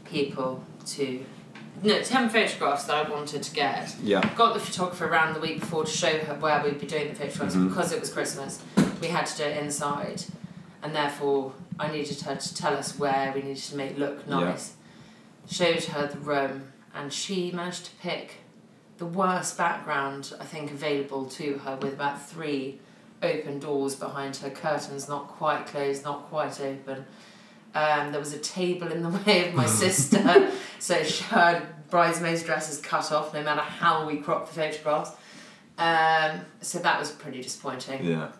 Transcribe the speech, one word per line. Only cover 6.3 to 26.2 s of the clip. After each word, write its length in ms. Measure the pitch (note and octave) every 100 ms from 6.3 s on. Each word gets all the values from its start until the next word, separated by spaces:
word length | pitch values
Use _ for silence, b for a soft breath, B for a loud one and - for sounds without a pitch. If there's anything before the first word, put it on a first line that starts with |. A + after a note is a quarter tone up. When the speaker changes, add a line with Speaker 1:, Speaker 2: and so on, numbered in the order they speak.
| D3
Speaker 1:
where 260 | D#3 D3
we'd 200 | C#3+ C#3
be 60 | C#3+
doing 200 | D#3 D3
the 80 | -
photographs 400 | C#3+ - - F#2
Speaker 2:
Mm-hmm. 140 | F#2
Speaker 1:
because 240 | F#2+ -
it 80 | -
was 100 | -
Christmas. 500 | - - D3 C#3 - B B - -
We 80 | E3
had 180 | E3+ D3+
to 100 | -
do 60 | D3
it 100 | D3+
inside, 600 | D3 - D3 C#3+ D3+ - - - B B B B
and 100 | D3+
therefore 600 | D#3 C#3+ C#3+ C#3+ C#3 C3+ - - -
I 100 | D3+
needed 300 | D#3 C#3+ -
her 120 | - C#3
to 180 | - -
tell 180 | D#3 C#3
us 240 | - -
where 320 | C#3+ C3+ C3+
we 80 | C3+
needed 220 | C#3 C3+
to 140 | - C#3+
make 200 | C3+ B2+
look 220 | C#3+ - -
Speaker 2:
Yeah. 120 | E2+
Speaker 1:
nice. 320 | - - - - B B B B B B -
Showed 360 | - F3 D#3+ -
her 220 | D3+ C#3+
the 120 | C#3+
room, 520 | D3 C#3+ C3+ C3+ C3+ - -
and 180 | C#3+ C#3+
she 400 | - - F#3+ F3
managed 340 | F3 F3 F3 -
to 60 | -
pick 340 | F3 D#3+ - - - - - - _ -
the 80 | E3+
worst 520 | F3 F#3+ F3+ D3 -
background, 760 | C#3 C3+ C#3+ C#3+ C#3 C#3 C#3 -
I 60 | D3
think, 260 | D#3+ D3
available 540 | C#3+ D3+ C#3+ C3+ C3+ C3
to 320 | - D3+ C#3
her, 180 | - -
with 120 | C#3
about 320 | - D3 - -
three 500 | E3 D#3 C#3 C3+ - B B B B
open 360 | F3 D3+ D3+ C#3+
doors 360 | D3+ C#3+ C3+ C3+
behind 400 | - C#3+ C#3 C3+
her, 120 | C#3
curtains 580 | - D#3+ D3 C#3 C#3 -
not 180 | C#3+ -
quite 380 | - D#3+ - -
closed, 380 | D3+ C#3 C#3 -
not 240 | D3